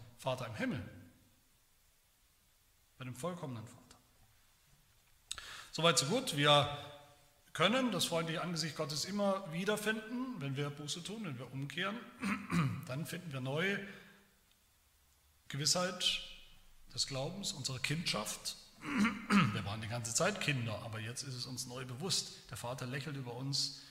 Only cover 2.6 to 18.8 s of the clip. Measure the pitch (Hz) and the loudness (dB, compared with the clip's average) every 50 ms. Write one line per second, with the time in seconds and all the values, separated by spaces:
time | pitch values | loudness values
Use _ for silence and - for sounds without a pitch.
2.6 | _ _ _ _ _ _ _ - 127 127 120 - 160 175 180 170 156 135 123 110 | _ _ _ _ _ _ _ -12 -12 -10 -8 -4 -4 -4 -4 -4 -6 -6 -6 -8
3.6 | 107 117 - - - - - - _ _ _ - - - - - - _ _ _ | -8 -12 -16 -20 -20 -20 -20 -20 _ _ _ -20 -20 -20 -20 -20 -20 _ _ _
4.6 | _ _ - - _ _ _ _ _ _ - - _ - - - - - - - | _ _ -20 -20 _ _ _ _ _ _ -20 -20 _ -14 -12 -12 -10 -12 -12 -14
5.6 | - - - - 160 170 156 - 135 143 208 262 262 - - 143 147 147 147 147 | -12 -8 0 6 6 8 8 8 4 4 4 2 2 0 2 6 8 10 10 10
6.6 | 139 143 - - - - - - - - - - - - _ _ _ - - - | 8 6 0 -4 -8 -10 -14 -16 -18 -20 -20 -20 -20 -20 _ _ _ -8 2 4
7.6 | 160 196 233 262 262 240 196 165 - - 170 165 165 160 160 165 143 175 175 156 | 6 6 6 6 4 4 2 2 2 2 2 0 0 0 -2 -2 -2 -2 -2 -2
8.6 | 160 156 139 - 156 143 151 147 - 190 196 208 202 196 190 190 - 156 156 175 | -2 -2 -2 -2 -2 -2 -2 -2 -2 -2 0 2 4 4 2 2 -2 -4 -4 0
9.6 | 190 196 214 208 - 214 220 226 220 - 247 240 262 262 233 180 139 139 135 139 | 2 2 2 2 2 0 0 0 -4 -4 -4 -4 -4 -4 -4 -4 -4 -2 -2 -2
10.6 | 143 147 143 147 147 147 - 180 165 - 208 233 214 165 131 117 123 120 - 135 | -2 -2 -4 -6 -6 -6 -6 -6 -6 -8 -8 -6 -6 -6 -6 -8 -8 -8 -6 -6
11.6 | 139 143 - 175 185 196 214 240 - - - - 247 196 202 202 - - 175 170 | -6 -4 -4 -2 -2 -2 -4 -6 -8 -12 -8 -4 -2 -2 -2 -2 -2 0 2 2
12.6 | 151 127 110 135 - - 127 147 165 - 175 170 175 165 135 131 127 131 139 156 | 2 2 0 -4 -6 -6 -6 -6 -4 -6 -6 -8 -8 -8 -6 -4 -4 -2 0 0
13.6 | 180 196 202 196 202 - - - - - - - - _ _ _ _ _ _ _ | 0 0 0 -2 -4 -8 -12 -16 -18 -20 -20 -20 -20 _ _ _ _ _ _ _
14.6 | _ _ _ _ _ _ _ _ _ _ _ _ _ _ _ _ _ - - 135 | _ _ _ _ _ _ _ _ _ _ _ _ _ _ _ _ _ -8 -6 0
15.6 | 151 147 - 180 180 185 202 - - - - - - - - - - - - - | 4 4 4 6 4 2 0 2 2 2 2 2 -2 -8 -12 -14 -16 -18 -20 -20
16.6 | - - - - - - - - - - 139 131 139 165 185 202 196 - - 147 | -20 -20 -20 -20 -18 -6 -2 -2 -2 0 0 -2 -2 -2 -4 -4 -4 -4 -4 -4
17.6 | 123 - 131 123 - - 147 170 170 - - 104 - - - - - - - - | -4 -4 -4 -2 -2 0 0 0 0 0 0 0 0 -2 -4 -6 -6 -8 -8 -8
18.6 | - - - - | -14 -20 -16 -10